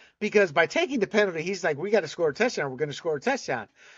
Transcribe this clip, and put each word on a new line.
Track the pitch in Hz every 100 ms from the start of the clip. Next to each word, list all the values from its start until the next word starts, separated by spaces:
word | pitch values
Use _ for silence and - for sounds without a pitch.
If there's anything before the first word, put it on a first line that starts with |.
| _ -
Because | 208 202 190
by | 147 165
taking | 320 339 269
the | 185
penalty, | 214 208 165
he's | 156 196
like, | 175 139
"We | 190
gotta | 208 160
score | - 165
a |
touchdown. | 135 233 - 143
We're | 127
gonna | 147
score | 139 170 151
a |
touchdown." | 240 262 - 127 104 _ -